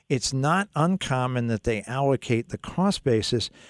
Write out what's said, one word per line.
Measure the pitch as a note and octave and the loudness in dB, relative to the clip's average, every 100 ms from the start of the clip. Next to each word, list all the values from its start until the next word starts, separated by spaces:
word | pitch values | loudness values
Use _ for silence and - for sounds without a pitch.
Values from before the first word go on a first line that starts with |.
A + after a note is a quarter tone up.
| - | -4
It's | C3 - | -2 -2
not | C3 C#3+ F3+ G3+ - | -2 2 2 0 0
uncommon | E3 F#3+ - C3 B2+ B2+ A#2 | 2 2 0 0 0 0 0
that | A2 | -2
they | - A2 | 0 -2
allocate | G2 B2+ C#3 C3+ - A#2 A#2 | -2 -2 0 0 0 -2 -2
the | G#2 | -8
cost | - - F#3+ G3 | -8 0 0 0
basis | - A2+ - A#2+ - - - | 2 2 2 -2 -2 -10 -20